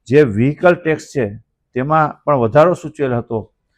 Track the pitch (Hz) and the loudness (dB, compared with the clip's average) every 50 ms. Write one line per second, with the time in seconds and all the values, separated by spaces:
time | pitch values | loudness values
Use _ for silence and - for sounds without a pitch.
0 | _ - 123 147 151 120 98 104 120 139 147 - - 180 175 175 - 160 156 151 | _ 0 2 4 4 2 2 0 0 0 0 0 2 2 2 0 0 -4 -4 -4
1 | - - - 143 117 101 104 113 - _ _ _ _ _ - 123 127 147 156 160 | -6 -8 -6 -4 -4 -4 -6 -10 -18 _ _ _ _ _ -8 -6 -4 0 0 0
2 | 151 143 - _ _ 147 147 131 117 110 104 147 156 180 175 - - 147 - - | 0 -2 -4 _ _ -2 0 0 0 2 4 4 4 4 2 -2 -6 -10 -8 -6
3 | 143 131 123 117 117 - 117 110 95 - _ _ _ _ _ | -4 -4 -4 -4 -6 -6 -8 -8 -8 -10 _ _ _ _ _